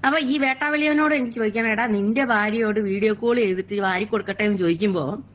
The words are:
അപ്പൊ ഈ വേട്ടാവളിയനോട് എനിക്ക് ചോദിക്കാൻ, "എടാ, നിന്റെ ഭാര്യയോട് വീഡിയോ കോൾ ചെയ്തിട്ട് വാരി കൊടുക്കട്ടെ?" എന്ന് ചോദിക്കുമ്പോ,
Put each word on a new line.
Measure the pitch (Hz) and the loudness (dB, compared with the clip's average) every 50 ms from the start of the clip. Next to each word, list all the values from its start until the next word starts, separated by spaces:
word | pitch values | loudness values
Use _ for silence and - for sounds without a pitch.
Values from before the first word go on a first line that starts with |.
| - | 0
അപ്പൊ | 269 285 320 | 2 0 0
ഈ | 302 247 277 302 | 0 0 0 0
വേട്ടാവളിയനോട് | 277 262 262 269 294 294 294 294 294 302 302 294 311 302 302 | 0 0 0 -2 -2 -2 0 0 0 2 2 2 2 2 2
എനിക്ക് | 285 254 233 226 | 0 -2 -4 -4
ചോദിക്കാൻ, | 233 226 214 202 226 226 226 | -2 -2 -2 0 0 0 0
"എടാ, | 220 208 233 | 0 0 0
നിന്റെ | 247 214 202 196 208 226 247 277 | 0 0 0 2 2 2 0 0
ഭാര്യയോട് | 240 240 208 208 214 214 233 226 214 208 214 | 2 2 2 2 0 0 0 0 0 0 0
വീഡിയോ | 214 196 190 202 202 220 214 | 0 0 0 2 2 0 0
കോൾ | 208 233 233 240 | 0 0 0 2
ചെയ്തിട്ട് | 247 233 196 185 180 190 190 202 202 | 2 2 0 0 -2 -4 -4 -4 -2
വാരി | 196 190 185 185 202 | -2 0 -2 -2 -4
കൊടുക്കട്ടെ?" | 214 - 214 202 202 196 - 214 | -2 -2 -4 -2 -4 -4 -2 0
എന്ന് | 208 208 190 | 0 0 2
ചോദിക്കുമ്പോ, | 185 170 170 165 202 214 190 175 147 131 - - 269 - - | 2 0 2 2 0 0 0 0 -2 -4 -6 -8 -10 -16 -20